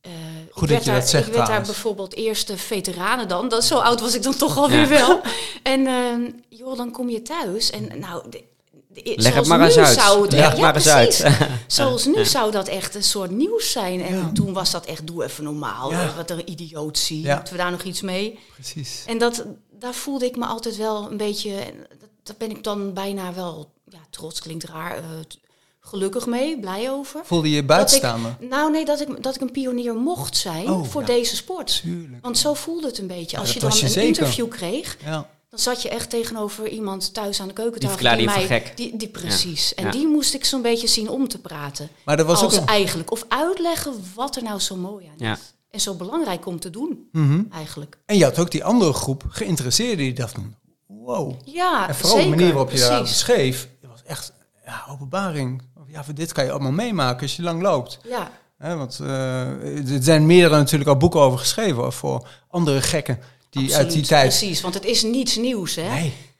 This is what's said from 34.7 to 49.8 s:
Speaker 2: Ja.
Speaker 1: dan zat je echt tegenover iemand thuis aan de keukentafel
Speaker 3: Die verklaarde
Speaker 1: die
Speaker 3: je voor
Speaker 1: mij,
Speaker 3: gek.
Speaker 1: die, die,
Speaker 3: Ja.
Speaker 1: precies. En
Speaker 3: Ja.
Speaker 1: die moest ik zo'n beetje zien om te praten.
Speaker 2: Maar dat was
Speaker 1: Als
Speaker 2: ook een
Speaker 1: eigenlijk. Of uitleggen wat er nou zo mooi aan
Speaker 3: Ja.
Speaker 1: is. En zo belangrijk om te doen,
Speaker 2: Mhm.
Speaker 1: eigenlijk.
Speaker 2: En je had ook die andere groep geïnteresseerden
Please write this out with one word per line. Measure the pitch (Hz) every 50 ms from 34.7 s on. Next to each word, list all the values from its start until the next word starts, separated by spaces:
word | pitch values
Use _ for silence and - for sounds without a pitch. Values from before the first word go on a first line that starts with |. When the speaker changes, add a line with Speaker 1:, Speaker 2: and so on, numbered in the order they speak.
| 202 285 349 - - - 143
Speaker 2:
Ja. | 151 160 156 143 - _ _ _ _
Speaker 1:
dan | - 220
zat | - 247 247 240
je | - 247
echt | - 233 226 -
tegenover | - 233 226 233 226 220 214 208 208 214 220 214
iemand | - 220 220 196 190 196 190 196 196
thuis | 220 214 202 202 -
aan | 196 190
de |
keukentafel | 190 - 226 233 233 233 131 127 -
Speaker 3:
Die | - 127
verklaarde | 123 117 113
Speaker 1:
die | 117 110
Speaker 3:
je | 101 196
voor | 185 190
Speaker 1:
mij, | 127 113
Speaker 3:
gek. | - - -
Speaker 1:
die, | - 240 - -
die, | 220 220 208
Speaker 3:
Ja. | - -
Speaker 1:
precies. | 165 170 202 190 - 180 160 151 - - -
En | - -
Speaker 3:
Ja. | 104
Speaker 1:
die | - 254 302 320
moest | 302 302 269 - -
ik | 269 -
zo'n | - - 269
beetje | 233 240 233 233 233 214
zien | - 226 214 220
om | - 269 269 240
te | - 185
praten. | - - 156 151 147 139 143 - 147 151 - _ _
Speaker 2:
Maar | - 147
dat | 147 160
was | 156 170 208
Speaker 1:
Als | 202 220 202
Speaker 2:
ook | 196
een | 156
Speaker 1:
eigenlijk. | - 214 208 196 175 - 165 165 -
Of | - 220 - -
uitleggen | 220 254 302 339 381 370 339 339 330 320 - 294 262 220 185 180 190
wat | 220 254 285 277
er | 262
nou | 233 226 208 196
zo | 185 - 196
mooi | 185 180 190 208 202 180
aan | 160 151 160 131
Speaker 3:
Ja. | 110
Speaker 1:
is. | 107 - - - _ _ _ _
En | - 202
zo | - - 196
belangrijk | 165 180 190 247 339 320 233 180 175 175
om | 196 175 165
te | - 190
doen, | 160 214 269 349 269 - - _
Speaker 2:
Mhm. | - 160 151 139 143 170 208 220
Speaker 1:
eigenlijk. | - 165 156 151 - 143 147 - - _ _
Speaker 2:
En | - 208
je | 202 160
had | 135 - 165
ook | 175 170
die | - 156 -
andere | - 226 247 208 160
groep | 131 - - - 135 143 - -
geïnteresseerden | - - 220 202 170 147 131 123 117 -